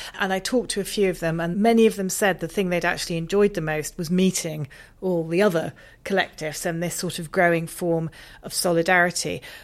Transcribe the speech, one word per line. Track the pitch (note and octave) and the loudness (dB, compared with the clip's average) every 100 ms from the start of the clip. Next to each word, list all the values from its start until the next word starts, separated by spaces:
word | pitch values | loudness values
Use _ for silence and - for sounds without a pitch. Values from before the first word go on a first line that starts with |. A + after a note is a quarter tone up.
| - - | -14 -6
And | G3 | -2
I | F#3+ | -2
talked | - B3+ F3+ | 0 -2 0
to | G#3 | -4
a | |
few | F#3 - F#3+ | -4 0 0
of | E3+ | 0
them, | E3 E3 | -2 -2
and | E3+ G3 | -2 2
many | A3+ A3+ | 4 6
of | A3 F#3+ | 6 4
them | F#3+ | -4
said | - G3+ F3 | 0 0 0
the | E3 | -2
thing | - F#3 | -2 0
they'd | F3 E3+ | 0 0
actually | - - E3 | -2 -4 -4
enjoyed | E3 G3+ G#3 | 0 2 2
the | F#3+ | 2
most | D#3 D#3 D3 - | -2 -4 -6 -8
was | D#3+ | -2
meeting | F3+ F#3+ F3+ E3 D#3 C#3+ - - _ | 4 4 2 -4 -6 -10 -12 -20 _
all | F#3+ E3+ D#3+ | -2 -2 0
the | E3+ | 2
other | G#3 E3 D3 - - - - | 2 2 -2 -8 -18 -16 -2
collectives | G3 - - D#3 D3 | -2 -2 -6 -8 -6
and | F3+ E3 | -4 -4
this | E3+ | -4
sort | - F3+ - | -4 -6 -6
of | D#3+ | -6
growing | F#3+ F3 E3 E3 | 2 2 2 -2
form | - F3 E3 D#3+ - - - | -4 0 0 -2 -10 -20 -18
of | - | -8
solidarity. | - F#3 E3+ E3+ F3+ F3 - F#3 E3+ - - | -4 0 2 4 4 4 0 -6 -8 -10 -18